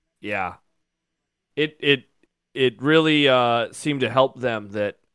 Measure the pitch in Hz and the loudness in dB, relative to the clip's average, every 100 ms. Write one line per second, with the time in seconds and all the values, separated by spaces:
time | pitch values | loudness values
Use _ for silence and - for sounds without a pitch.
0 | _ _ 104 101 90 85 _ _ _ _ | _ _ -8 -6 -6 -10 _ _ _ _
1 | _ _ _ _ _ - 151 151 147 135 | _ _ _ _ _ -6 -6 -2 0 0
2 | - _ _ _ _ 135 127 104 135 160 | -4 _ _ _ _ -2 -2 0 2 2
3 | 156 151 143 127 120 120 113 - 156 143 | 4 2 4 4 2 0 -4 -6 -6 -4
4 | 117 123 135 - 120 110 104 104 101 - | 0 2 0 0 -6 -6 -8 -6 -6 -8
5 | _ | _